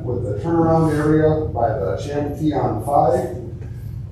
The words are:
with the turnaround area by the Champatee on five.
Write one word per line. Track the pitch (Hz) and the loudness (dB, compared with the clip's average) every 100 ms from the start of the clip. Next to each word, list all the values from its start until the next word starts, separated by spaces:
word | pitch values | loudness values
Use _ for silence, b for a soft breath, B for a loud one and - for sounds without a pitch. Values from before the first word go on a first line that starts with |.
| 123 | -4
with | - | -4
the | - - | -4 -4
turnaround | 165 165 165 165 156 151 | 0 2 4 4 4 2
area | 156 156 156 156 151 | 4 4 4 2 0
by | 123 117 | 0 0
the | 110 95 98 | 0 -2 -4
Champatee | 143 143 - - 156 | -4 -4 -2 0 0
on | - - - | 0 0 -2
five. | - - - - - - - - - B B B - | 0 2 4 2 0 -6 -10 -10 -10 B B B -10